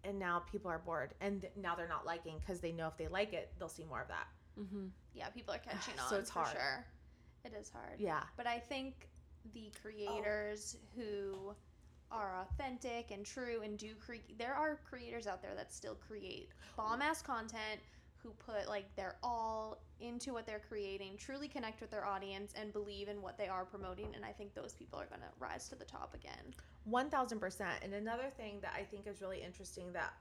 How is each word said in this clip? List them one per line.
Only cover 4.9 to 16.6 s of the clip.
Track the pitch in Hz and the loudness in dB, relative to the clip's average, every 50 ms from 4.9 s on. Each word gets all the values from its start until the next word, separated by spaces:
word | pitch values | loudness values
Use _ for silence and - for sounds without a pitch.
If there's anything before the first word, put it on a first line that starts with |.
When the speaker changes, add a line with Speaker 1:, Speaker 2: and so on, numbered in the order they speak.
| 185 - - - - | -6 -10 -18 -14 -8
Speaker 3:
Yeah, | - - - | -6 -6 -4
people | 220 247 220 214 190 | -6 -6 -2 -2 -2
are | - | -2
catching | - 233 214 190 - 247 202 | -2 -4 -2 -2 -2 -2 0
Speaker 1:
<sighs> | - 127 254 | 0 2 4
So | 214 | 4
Speaker 3:
on, | 196 | 2
Speaker 1:
it's | 208 - | 2 2
Speaker 3:
for | - 175 | 2 2
Speaker 1:
hard. | 156 123 - | 4 4 4
Speaker 3:
sure. | - 131 139 131 240 247 - - - - - - - - - - - - | 4 4 4 4 2 -2 -8 -14 -16 -18 -18 -18 -18 -18 -20 -18 -10 -10
It | 240 220 | -6 -6
is | 208 208 - | -6 -8 -8
hard. | - 117 110 - - - | -10 -8 -8 -8 -2 0
Speaker 1:
Yeah. | 208 180 156 147 - - - | 2 4 4 2 2 0 -6
Speaker 3:
But | - 240 | -2 0
I | 240 233 240 | 0 0 0
think | 240 - 285 269 262 269 262 - - - - - - - - - - 226 220 | 0 -2 -2 -2 0 -2 -6 -8 -16 -16 -16 -18 -18 -16 -18 -14 -14 -12 -10
the | 233 220 208 - - | -10 -10 -10 -12 -8
creators | - 214 214 214 208 202 208 208 208 208 208 208 208 208 208 214 - - - | -10 -8 -4 -2 0 2 2 4 4 4 4 4 4 0 0 -2 -2 -4 -6
Speaker 1:
Oh. | - 226 - - | -6 -10 -8 -4
Speaker 3:
who | 247 233 214 208 202 196 196 196 190 190 202 208 - - - - - - - - - - - | -2 0 0 0 2 2 0 0 -2 -2 -6 -6 -8 -14 -18 -20 -18 -20 -18 -20 -20 -10 -4
are | 226 220 208 196 185 185 | 0 2 2 2 2 0
authentic | 190 190 - - 285 262 247 247 - 247 233 233 233 - | 2 2 2 2 2 2 0 0 0 2 2 2 0 -2
and | 214 196 208 | -4 -4 -4
true | - - 262 247 240 233 226 | -4 -2 0 2 4 4 4
and | 214 214 208 | 4 2 0
do | 202 214 214 220 | 0 -2 -4 -6
cre-, | 214 - - 240 226 - - 208 | -8 -6 -6 -6 -6 -8 -10 -2
there | 220 226 247 277 | 0 2 4 6
are | 285 311 311 302 302 - - | 6 8 6 6 4 -2 -8
creators | 269 254 240 233 233 233 220 | -8 -6 -4 -2 -2 0 2
out | 202 185 185 | 0 0 0
there | - 202 196 | -2 -2 -2
that | 202 - - | -2 -2 -4
still | - - - 220 214 | -6 -6 -4 -4 -4
create | - - - 220 202 202 185 127 - - - - - | -4 -6 -6 -6 -4 -2 -4 -4 -4 -6 -10 -12 -14